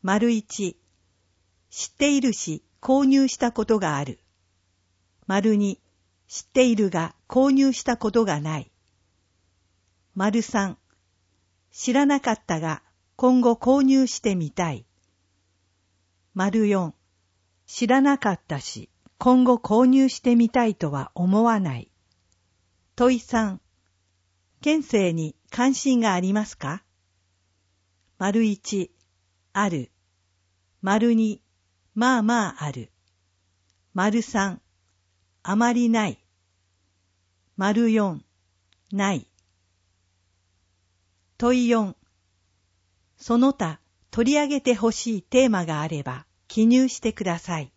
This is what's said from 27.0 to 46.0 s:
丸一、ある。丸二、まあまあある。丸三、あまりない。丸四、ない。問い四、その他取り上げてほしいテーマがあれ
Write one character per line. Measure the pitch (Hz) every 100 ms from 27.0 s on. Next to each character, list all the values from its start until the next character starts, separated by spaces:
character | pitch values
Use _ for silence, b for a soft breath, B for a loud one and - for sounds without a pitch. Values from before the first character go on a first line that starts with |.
| _ _ _ _ _ _ _ _ _ _ _ _
丸 | 196 214
一、 | 220 196 - 202 180 _ _ _ _ _ _
あ | 196 202
る。 | 165 123 _ _ _ _ _ _ _ _ _
丸 | 190 214 233
二、 | 226 220 214 _ _ _ _ _
ま | - 247 254
あ |
ま | 214 240 196 -
あ |
あ | 151
る。 | 131 113 _ _ _ _ _ _ _ _ _ _
丸 | 185 202 226
三、 | 214 220 196 175 _ _ _ _ _ _ _ _
あ | - 202
ま | 240
り | 240 240
な | 226 208
い。 | - _ _ _ _ _ _ _ _ _ _ _ _ _ -
丸 | 190 214 233
四、 | 220 196 151 _ _ _ _ _ _ _
な | 196 196
い。 | 165 - _ _ _ _ _ _ _ _ _ _ _ _ _ _ _ _ _ _ _ _ _
問 | 240 254
い | 240
四、 | 233 202 - _ _ _ _ _ _ _ _ _ _ _ _
そ | - 240
の | 269
他 | 269 170 156 _ _ _
取 | - 233
り | 294
上 | 294
げ | 285
て | 262
ほ | 226 226
し | 220 233 214
い |
テ | - 254 262
ー |
マ | 202 165
が | 156
あ | 156
れ | 156